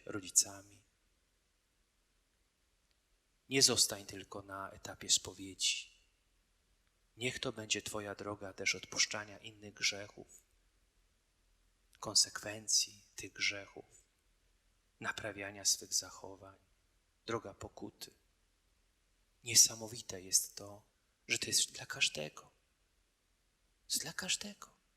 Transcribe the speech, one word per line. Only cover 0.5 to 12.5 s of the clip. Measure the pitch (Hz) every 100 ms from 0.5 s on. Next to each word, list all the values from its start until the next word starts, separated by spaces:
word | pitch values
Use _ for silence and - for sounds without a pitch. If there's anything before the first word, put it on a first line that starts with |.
| 98 101 101 _ _ _ _ _ _ _ _ _ _ _ _ _ _ _ _ _ _ _ _ _ _ _ _ _ _ -
Nie | 135
zostań | 127 113 - 101 98
tylko | 98 92 101
na | 98 98 95
etapie | - - - 98
spowiedzi. | - - 92 98 92 - - - - _ _ _ _ _ _ _ _ _ _ _ -
Niech | 123 -
to | 135
będzie | 110 107 104
twoja | - 107 101 98
droga | 101 104 98
też | 92 98 92
odpuszczania | - 98 - 107 104 98
innych | 113 104 104
grzechów, | - - 101 104 - - - _ _ _ _ _ _ _ _ _ _ _ _ _ _ _ -
konsekwencji | 113 101 - - 104